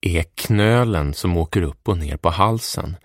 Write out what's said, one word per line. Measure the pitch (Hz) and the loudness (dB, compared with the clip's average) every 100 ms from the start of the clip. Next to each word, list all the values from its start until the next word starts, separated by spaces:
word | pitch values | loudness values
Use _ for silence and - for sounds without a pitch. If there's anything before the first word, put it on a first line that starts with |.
är | 101 85 | 0 -2
knölen | 80 - - 107 107 120 123 92 73 | -4 -8 -2 2 4 4 2 0 -2
som | 71 92 87 | -2 0 0
åker | 80 104 | 0 0
upp | 80 - - | -2 -4 -2
och | 92 | -2
ner | 73 71 | -2 0
på | 87 | 0
halsen | 82 101 113 - - - 92 | 2 2 0 -4 -6 -6 -10